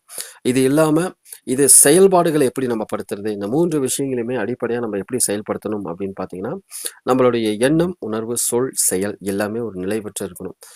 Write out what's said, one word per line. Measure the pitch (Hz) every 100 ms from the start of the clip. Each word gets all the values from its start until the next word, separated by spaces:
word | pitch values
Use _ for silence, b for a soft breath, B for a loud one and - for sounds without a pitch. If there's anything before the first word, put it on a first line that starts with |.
| _ B B B
இது | - 127
இல்லாம | 131 147 156 156 180 - B B -
இது | 127 139
செயல்பாடுகளை | - 143 170 196 180 170 151 131
எப்படி | - 127
நம்ம | 113 107
படுத்துறது, | 104 101 104 104
இந்த | 104 101
மூன்று | 135 175 151
விஷயங்களுமே | 127 - 139 127 117 127
அடிப்படையா | 104 123 117 120
நம்ம | 120 101
எப்படி | 98 123 -
செயல்படுத்தணும் | 104 107 98 101 107 90
அப்படின்னு | 85 196 190
பாத்தீங்கன்னா, | - - 127 190 - B B B -
நம்மளுடைய | 127 127 120 110 104
எண்ணம், | 127 160 175 180
உணர்வு, | 110 110 113 120
சொல், | - 120 131 -
செயல் | - 92 101 -
எல்லாமே | 98 98 104 113
ஒரு | 117 95
நிலை | 92 110
பெற்று | 101 - 98
இருக்கணும். | 90 95 - B